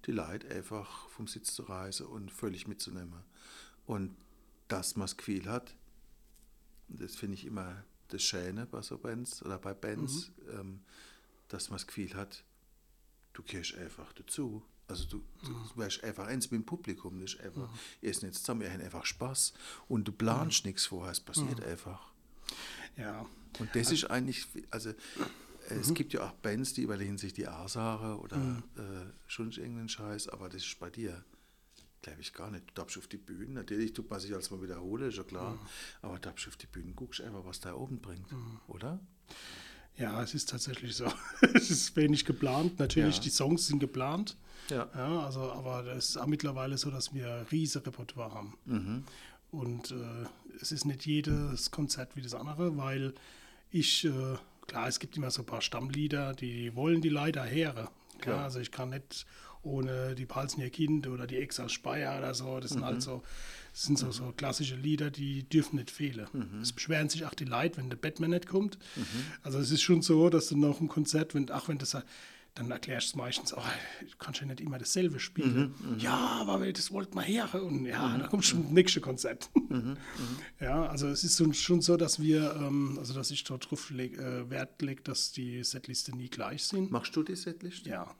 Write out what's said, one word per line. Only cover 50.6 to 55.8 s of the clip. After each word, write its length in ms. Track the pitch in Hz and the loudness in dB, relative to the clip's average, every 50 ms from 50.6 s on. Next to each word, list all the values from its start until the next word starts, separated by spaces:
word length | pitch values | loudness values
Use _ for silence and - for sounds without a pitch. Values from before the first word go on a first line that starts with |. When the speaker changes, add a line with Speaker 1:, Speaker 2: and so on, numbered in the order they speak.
Speaker 2:
es 100 | - - | -4 -4
ist 140 | 160 147 - | -2 0 0
nicht 180 | 147 139 131 - | 0 -2 -2 0
jedes 680 | 156 147 151 143 151 151 147 147 143 131 120 - - | 2 2 2 4 4 2 2 2 0 0 -2 -2 -2
Konzert 460 | - - 147 139 - - 127 - - | 0 0 0 0 0 -2 -4 -8 -8
wie 60 | 143 | -10
das 100 | 127 120 | -8 -6
andere, 460 | - 123 - 151 151 156 175 175 156 143 | -8 -6 -6 -6 0 2 2 2 2 2
weil 340 | 135 135 135 135 135 135 - - - - - - - - - - - - | 0 0 0 0 0 -2 -4 -6 -16 -20 -20 -20 -20 -20 -20 -20 -14 0
ich, 360 | - 170 147 - - - - | 2 4 6 6 6 6 6
äh, 300 | 156 139 131 131 131 131 120 - - - - - | 4 2 2 0 -2 -2 -4 -6 -14 -20 -16 -14
klar, 220 | - - - - - | -6 -4 -2 0 0
es 100 | - - | 0 -2
gibt 160 | - - - 156 | -4 -4 -4 -2
immer 120 | 139 127 | 0 0
so 120 | - - | 0 -2
ein 40 | 117 | -2
paar 140 | - 113 113 | -4 -2 -2
Stammlieder, 720 | - - - 123 | -2 0 0 -2